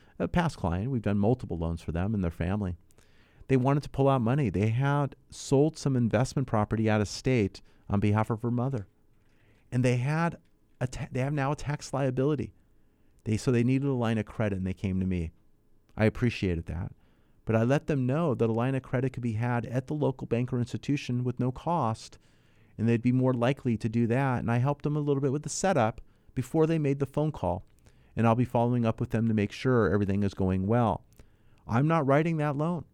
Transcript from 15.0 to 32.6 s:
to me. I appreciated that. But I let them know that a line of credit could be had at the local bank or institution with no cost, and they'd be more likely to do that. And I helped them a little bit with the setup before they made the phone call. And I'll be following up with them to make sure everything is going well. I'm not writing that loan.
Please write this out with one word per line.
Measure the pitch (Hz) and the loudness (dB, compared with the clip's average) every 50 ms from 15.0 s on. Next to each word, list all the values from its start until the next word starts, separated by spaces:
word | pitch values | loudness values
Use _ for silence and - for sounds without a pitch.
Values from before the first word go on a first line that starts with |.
to | 95 | 0
me. | 92 92 87 82 80 - _ _ _ _ _ _ _ _ _ _ _ - | 0 0 -2 -2 -4 -8 _ _ _ _ _ _ _ _ _ _ _ -4
I | - 107 | 0 0
appreciated | 110 - - 123 120 - - - 92 87 82 85 - | 0 2 2 0 -2 0 0 -2 -2 -2 -2 -4 -6
that. | - 82 95 - - - _ _ _ _ _ _ _ _ _ | -8 -8 -8 -8 -10 -14 _ _ _ _ _ _ _ _ _
But | - 110 | -2 0
I | 113 113 | 2 2
let | 120 135 156 - - | 2 2 0 0 -2
them | 160 135 127 | -2 -2 0
know | 123 131 156 175 160 120 | 0 0 0 0 0 0
that | 110 117 113 | 0 0 0
a | 113 | 0
line | 113 117 131 135 | 0 0 -2 -2
of | 131 | -4
credit | - - - 127 127 135 | -4 -4 -2 -2 -2 -2
could | 127 123 | -4 -4
be | 120 120 110 | -4 -4 -2
had | 107 120 123 123 120 110 | -2 -2 -2 -2 -2 -4
at | - 113 127 127 - | -4 -4 -4 -4 -4
the | 151 | -4
local | 151 143 131 135 - - | -2 -2 -2 -2 -4 -4
bank | - 117 113 127 123 - | -2 0 0 0 0 -2
or | 123 | -2
institution | 120 - - 107 - - 139 - - - 123 123 123 | -2 -4 -6 -6 -2 -2 -2 -2 -2 -4 -4 -2 -2
with | 123 120 - | -2 -2 -2
no | 127 123 | -2 -2
cost, | 123 - - 160 170 170 135 110 113 - - - - - - _ _ _ _ _ _ _ - - _ - | -4 -4 -4 -2 0 0 0 0 -2 -4 -8 -14 -20 -20 -20 _ _ _ _ _ _ _ -20 -16 _ -2
and | 104 113 | 2 2
they'd | 117 113 | 2 2
be | 117 123 | 2 2
more | 123 131 127 131 127 | 2 2 2 2 2
likely | 120 117 123 143 - - 127 117 107 | 2 2 0 0 0 -2 -2 -2 -2
to | - 120 | -2 -2
do | 110 117 120 107 | 0 0 2 2
that. | 113 131 139 135 127 117 | 2 2 0 0 0 -2
And | - 107 | 0 0
I | 117 123 | 0 0
helped | 120 139 143 - - | 0 0 -2 -2 -2
them | 151 147 | -2 -2
a | 151 | -2
little | 147 143 143 135 | 0 0 0 0
bit | 139 139 127 | 0 0 -2
with | 151 151 | -2 -4
the | 151 | -6
setup | - - - 190 196 143 113 107 113 - - - - _ _ - - | -6 -2 0 2 2 4 2 2 0 -4 -10 -20 -20 _ _ -8 -6
before | - 123 - - 160 156 | -6 -4 0 2 2 4
they | 156 165 160 | 4 2 2
made | 147 139 143 139 | 0 0 0 0
the | 143 | -2
phone | - - - 151 156 - | -2 -2 -2 -2 -2 -2
call. | - - 90 87 98 - - _ _ - - - - - _ - | -2 -2 -2 -2 -4 -6 -12 _ _ -20 -20 -20 -20 -20 _ -2
And | - 113 | 2 4
I'll | 117 113 | 4 4
be | 123 127 | 4 2
following | 123 - 123 117 120 123 123 117 | 2 2 2 2 2 2 2 0
up | 113 113 - | 0 0 -2
with | 123 - | -2 -2
them | - 113 113 113 | -2 0 0 2
to | 110 | 2
make | 107 101 104 | 2 0 0
sure | - - - 131 127 120 107 87 | -2 -2 0 2 4 4 4 4
everything | 90 104 104 92 98 101 101 | 4 2 2 2 0 0 0
is | 98 - | 0 0
going | - 98 92 92 95 92 | 0 0 2 2 2 0
well. | 98 113 120 120 107 90 - - _ - - - - _ _ _ - - - _ - | 2 2 2 2 2 0 -2 -6 _ -20 -20 -20 -20 _ _ _ -20 -20 -20 _ -4
I'm | 107 117 139 156 | 0 2 2 2
not | 165 165 147 127 | 2 2 2 4
writing | 135 147 160 170 165 156 | 4 2 2 2 0 0
that | 147 151 143 | -2 -2 -2
loan. | 139 | -2